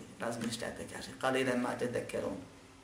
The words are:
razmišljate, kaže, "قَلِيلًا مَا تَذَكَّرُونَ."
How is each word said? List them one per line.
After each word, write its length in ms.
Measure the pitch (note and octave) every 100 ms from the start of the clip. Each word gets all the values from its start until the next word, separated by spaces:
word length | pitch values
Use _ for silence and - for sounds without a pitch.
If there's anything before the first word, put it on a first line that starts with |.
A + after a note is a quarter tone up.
| - -
razmišljate, 680 | A#2 A#2+ - - - - - -
kaže, 120 | - -
"قَلِيلًا 340 | C3 C3 B2+ B2
مَا 140 | B2 -
تَذَكَّرُونَ." 580 | - - - - - - - - - -